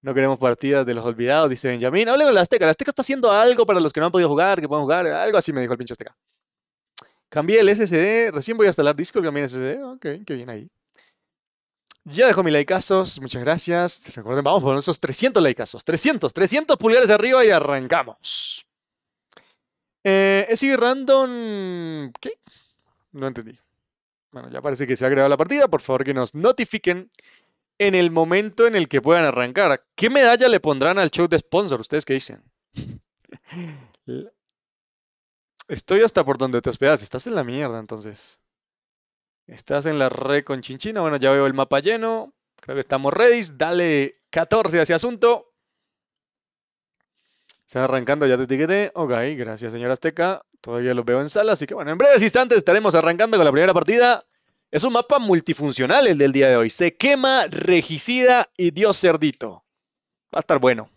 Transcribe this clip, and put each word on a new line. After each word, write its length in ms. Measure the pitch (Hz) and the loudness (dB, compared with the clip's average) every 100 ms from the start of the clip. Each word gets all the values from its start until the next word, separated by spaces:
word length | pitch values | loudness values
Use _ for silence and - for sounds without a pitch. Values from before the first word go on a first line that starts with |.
No 120 | 135 131 | -2 0
queremos 240 | 135 131 | 0 2
partidas 460 | 127 120 139 143 123 | 0 0 0 0 0
de 100 | 117 | -4
los 100 | 117 | -6
olvidados, 440 | 113 120 147 156 | -4 0 2 2
dice 200 | 127 135 | -2 -6
Benjamín. 400 | 123 123 165 226 | -4 -2 0 0
Hablen 180 | 269 294 | 2 4
con 60 | |
la 80 | 214 | 4
Azteca. 240 | 175 233 160 | 2 2 2
La 60 | |
Azteca 180 | 156 269 | 0 -4
está 140 | 285 | -6
haciendo 280 | 262 269 240 | -4 0 2
algo 360 | 202 233 240 220 | 4 4 4 2
para 120 | 185 | 2
los 140 | 160 | 0
que 60 | 156 | 0
no 80 | 165 | 0
han 40 | |
podido 160 | 180 170 | 2 2
jugar, 320 | 143 185 190 | 2 2 0
que 80 | 147 | -2
puedan 160 | 147 | -4
jugar. 220 | 139 165 175 | 0 0 0
Algo 320 | 151 202 208 | -2 0 0
así 160 | 165 | 0
me 80 | 143 | -4
dijo 120 | 123 | -4
el 40 | 120 | -6
pinche 160 | 120 | -8
Azteca. 240 | 120 110 _ _ _ _ _ _ _ _ - - _ _ | -14 -16 _ _ _ _ _ _ _ _ -18 -18 _ _
Cambié 300 | 151 160 220 | -6 0 4
el 100 | 202 | 4
S 140 | 208 | 2
S 120 | 208 165 | 2 2
D. 360 | 185 226 233 | 2 0 -2
Recién 260 | 151 139 226 | -4 -8 2
voy 80 | 202 | 2
a 40 | |
instalar 260 | 170 147 151 | 4 0 0
Discord, 280 | 175 - | -4 -2
cambié 180 | 165 143 | -2 -4
el 40 | 139 | -6
S 120 | 127 | -6
S 60 | |
D. 200 | 131 196 | -6 -8
Ok, 220 | 269 254 151 151 208 | -10 -12 -12 -12 -10
qué 80 | |
bien 160 | 135 123 | -12 -10
ahí. 200 | 110 135 _ _ _ _ _ _ _ _ _ _ _ _ - - | -16 -16 _ _ _ _ _ _ _ _ _ _ _ _ -20 -14
Ya 200 | 147 254 | 2 2
dejó 160 | 190 | 4
mi 60 | 175 | 2
likeazos. 680 | 147 143 185 - 190 185 151 | 2 0 -2 0 0 0 -8
Muchas 220 | 131 127 | -10 -6
gracias. 720 | 123 165 170 175 175 - - - | -2 -2 -2 -2 -2 -6 -14 -16
Recuerden, 280 | 107 131 | -6 -2
vamos 200 | 143 190 | 0 2
por 120 | 135 135 | 2 -2
esos 240 | 139 156 | -2 -6
trescientos 440 | 131 131 254 220 | -6 -2 0 2
likeazos. 420 | 156 120 107 - - | 2 0 -8 -10 -6
Trescientos, 480 | 160 285 269 139 | -2 0 0 -4
trescientos 440 | - 185 269 311 277 | -2 0 0 0 0
pulgares 340 | 220 233 240 | 4 4 4
arriba 340 | 208 233 262 233 | 4 4 4 6
y 60 | |
arrancamos. 1120 | 175 143 139 131 165 120 110 - - - - _ _ _ _ _ _ _ - _ _ _ _ _ _ | 4 2 -4 -2 -2 -2 -10 -12 -10 -10 -12 _ _ _ _ _ _ _ -20 _ _ _ _ _ _
Eh, 440 | 196 196 196 196 208 | 0 2 4 2 0
¿es 100 | 226 | -2
sigue 160 | 269 269 | 0 0
random? 1400 | 240 269 262 269 262 240 226 208 190 175 165 160 139 117 | 0 -2 2 2 2 -4 -8 -8 -8 -8 -10 -10 -12 -14
¿Qué? 200 | - 453 _ _ _ _ _ _ _ | -16 -16 _ _ _ _ _ _ _
No 160 | 143 135 | -10 -10
entendí. 320 | 120 110 120 _ _ _ _ _ _ _ | -10 -16 -20 _ _ _ _ _ _ _
Bueno, 180 | 131 123 | -20 -16
ya 120 | 123 | -10
parece 260 | 139 131 135 | -8 -6 -4
que 80 | 127 | -2
se 100 | 131 | 0
ha 60 | |
creado 180 | 139 139 | 2 2
la 80 | 139 | 2
partida. 300 | 165 285 277 | 0 2 2
Por 140 | 151 | 0
favor, 220 | - 131 | -2 -4
que 120 | 139 135 | -2 -4
nos 180 | 123 | -6
notifiquen 800 | 151 196 254 240 214 - 180 185 _ _ _ _ _ _ _ | -2 0 0 -4 -4 -4 -4 -6 _ _ _ _ _ _ _
en 160 | 202 | 0
el 160 | 190 175 | 2 2
momento 560 | 165 165 185 214 - 233 | 2 2 0 -2 0 2
en 100 | 214 | 2
el 120 | 156 | 0
que 140 | 139 | -2
puedan 240 | 127 170 156 | 2 2 2
arrancar. 600 | 123 123 127 185 135 _ - | 0 -4 0 0 0 _ -4
¿Qué 140 | 226 | 0
medalla 380 | 269 247 240 254 | 4 6 6 4
le 120 | 214 | 4
pondrán 380 | 156 139 143 190 | 0 0 0 2
al 140 | 175 | 0
show 160 | - 170 | 0 0
de 100 | 160 | 0
sponsor? 420 | - 170 202 127 | 0 -2 -2 -4
¿Ustedes 260 | 110 151 - | -4 -6 -2
qué 80 | |
dicen? 300 | 135 - - _ _ _ | -4 -4 -14 _ _ _
<laughs> 1600 | - - - _ _ _ - _ 170 175 147 123 _ - 127 202 _ _ _ _ _ _ _ _ _ _ _ _ _ - | -16 -16 -16 _ _ _ -20 _ -16 -14 -16 -20 _ -14 -14 -14 _ _ _ _ _ _ _ _ _ _ _ _ _ -14
Estoy 340 | 143 - 190 | -14 -2 2
hasta 220 | 226 - | 2 2
por 160 | 139 131 | 0 -2
donde 220 | 131 120 | -2 -2
te 80 | 131 | -4
hospedas. 320 | 113 139 151 | -2 0 0
Estás 240 | 107 135 247 | -2 -12 -8
en 80 | 220 | -6
la 80 | |
mierda, 360 | 123 127 143 113 | -6 -6 -8 -10
entonces. 600 | 107 113 107 104 - - _ _ _ _ _ _ _ _ _ _ _ | -12 -14 -16 -20 -20 -20 _ _ _ _ _ _ _ _ _ _ _
Estás 400 | - - 143 151 | -20 -6 -4 -4
en 140 | 151 | -2
la 100 | 131 | -2
re 340 | - 131 143 | -2 -2 -2
con 180 | 143 135 | -2 -10
chinchina. 400 | 120 131 208 220 | -10 -12 -10 -4
Bueno, 160 | 165 143 | -4 0
ya 140 | 131 | 2
veo 140 | 139 139 | 2 2
el 80 | |
mapa 260 | 135 135 143 | 0 0 0
lleno. 540 | 151 226 226 226 220 _ _ _ | 0 -2 -4 -6 -8 _ _ _
Creo 200 | - 135 | -10 -8
que 60 | |
estamos 320 | - 135 139 | -4 -2 -2
ready. 260 | 139 240 240 185 | 2 4 4 -2
Dale 680 | 139 156 175 175 151 139 - _ | -4 -2 0 0 0 -2 -6 _
catorce 500 | 160 165 226 214 170 | -4 0 0 2 0
hacia 140 | 151 165 | 2 0
asunto. 580 | 240 233 233 233 - _ _ _ _ _ _ _ _ _ _ _ _ _ _ _ _ _ _ _ _ - _ | -2 0 2 2 -4 _ _ _ _ _ _ _ _ _ _ _ _ _ _ _ _ _ _ _ _ -20 _
Están 160 | 127 | -4
arrancando, 420 | 131 131 123 147 143 | -2 -2 -2 0 2
ya 100 | 127 | 0
te 80 | |
etiqueté. 480 | 131 131 160 190 208 - | 0 -2 0 0 -2 -4
Ok, 160 | 151 120 127 151 | -4 -4 -4 -8
gracias, 340 | 113 110 117 | -10 -10 -12
señor 200 | 117 120 | -8 -6
Azteca. 520 | 131 - - 170 190 _ _ | -4 -4 -2 -4 -4 _ _
Todavía 360 | - 120 123 123 | -10 -6 -2 -2
los 100 | 117 | 0
veo 160 | 123 | -2
en 80 | 147 | 0
sala, 240 | 202 214 | -2 0
así 140 | 190 143 | 0 -4
que 80 | - | -8
bueno, 160 | 147 | -8
en 80 | 165 | -2
breves 240 | 277 269 | 2 4
instantes 340 | 214 240 254 233 | 4 0 2 2
estaremos 380 | 175 190 214 165 | 4 2 4 2
arrancando 420 | 160 170 226 214 | 2 0 0 4
con 80 | 156 | 4
la 60 | |
primera 220 | 139 180 | 4 4
partida. 520 | 175 170 226 247 220 - _ _ _ _ | 2 2 2 4 2 -4 _ _ _ _
Es 120 | 147 | -4
un 100 | 226 | 0
mapa 260 | 233 240 277 | -2 0 0
multifuncional 880 | 220 175 156 156 147 123 127 233 254 | 2 0 0 -4 -4 -4 0 4 4
el 100 | 156 | 4
del 140 | 139 | 2
día 180 | 139 135 | 4 4
de 80 | 123 | 4
hoy. 140 | 113 | 2
Se 260 | - 175 - | 0 -2 0
quema, 480 | 262 285 262 262 175 | 0 2 2 0 0
regicida 1040 | - - 180 - 160 - 247 254 247 240 - | -4 2 2 2 -6 -2 2 4 4 0 -2
y 140 | 175 | -2
Dios 280 | 156 214 190 | 2 0 2
cerdito. 640 | 180 160 151 - 113 95 _ _ _ _ _ _ _ | 2 2 0 -4 -14 -16 _ _ _ _ _ _ _
Va 60 | - | -8
a 0 | |
estar 200 | - 147 | -2 2
bueno. 300 | 127 117 110 | 2 0 -6